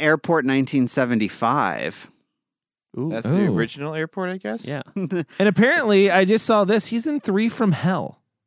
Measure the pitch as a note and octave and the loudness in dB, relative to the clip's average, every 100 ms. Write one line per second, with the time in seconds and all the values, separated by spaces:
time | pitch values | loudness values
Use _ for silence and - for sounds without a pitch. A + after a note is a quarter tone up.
0 | D3+ D#3 - D#3+ C3 C3+ C3 C#3 A#2+ - | 0 0 0 0 2 0 0 0 0 0
1 | B2 A#2 G#2 - A#2 C#3+ G2 A1 D2 - | 0 0 -2 -2 0 0 -2 -4 -8 -10
2 | - _ _ _ _ _ _ _ _ - | -18 _ _ _ _ _ _ _ _ -8
3 | D3+ A2+ A2 F#3 F#3 G#2+ A2+ C#3 D3+ D#3 | -6 -4 -2 0 2 0 -2 -6 -8 -6
4 | D#3+ F#3+ F3+ F#3 G#3 A3+ - C#3 - G3 | -6 -6 -6 -6 -8 -8 -8 -10 -8 -8
5 | F3 F3 - - G3+ F3+ B3 E4 A3+ G3 | -4 -4 -4 0 2 4 2 2 4 4
6 | G3 F3+ F#3+ A3 - G#3+ F#3+ G#3+ - A#3 | 6 4 4 2 2 2 2 0 0 -4
7 | D4+ D4 - G3 A3+ - G#3 C#3+ E3+ F3 | -2 -4 -2 0 0 0 0 2 0 -2
8 | D#2+ - _ _ | -6 -12 _ _